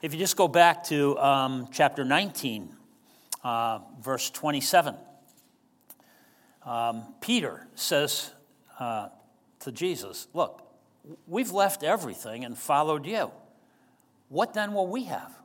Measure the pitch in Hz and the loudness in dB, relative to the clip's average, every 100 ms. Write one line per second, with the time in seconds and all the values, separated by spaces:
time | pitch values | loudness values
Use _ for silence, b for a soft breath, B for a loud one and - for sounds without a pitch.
0 | 160 160 185 - 180 170 170 165 - 147 | -6 -2 -2 2 4 8 8 6 0 2
1 | 143 139 139 139 131 131 123 - 143 - | 2 4 4 4 2 -4 -8 2 2 2
2 | 131 151 202 - 135 107 95 - _ _ | 0 0 0 -6 -6 -6 -10 -18 _ _
3 | b b b - 123 117 117 110 - - | b b b -8 -4 0 0 -2 -8 -14
4 | 117 127 - - 151 156 170 180 151 - | -4 -2 -4 -4 -2 0 4 4 4 -6
5 | - - _ _ _ _ _ _ _ - | -18 -20 _ _ _ _ _ _ _ -20
6 | b b b b b b - 117 117 113 | b b b b b b -6 -2 -2 -2
7 | 113 - - 233 139 78 - - - 151 | -10 -12 0 0 0 -8 -16 -8 0 2
8 | 143 - - - _ _ _ - 123 110 | 2 -2 -6 -14 _ _ _ -10 -6 -6
9 | 101 - _ _ _ _ - 113 180 160 | -8 -16 _ _ _ _ -14 -4 -4 -4
10 | 95 87 - 165 156 - - _ _ _ | -8 -14 -10 -2 -2 -2 -20 _ _ _
11 | 147 160 - 185 233 185 196 196 147 208 | -20 -20 -6 -4 -2 2 2 2 0 0
12 | 147 95 113 117 123 117 - 143 156 151 | -2 -10 -12 -10 -10 -10 0 2 2 0
13 | 139 220 160 - - b b b b b | -2 -2 -4 -6 -20 b b b b b
14 | b _ _ 147 233 214 208 202 185 233 | b _ _ -2 -2 0 -2 0 -2 -2
15 | 220 120 - - | -6 -8 -10 -20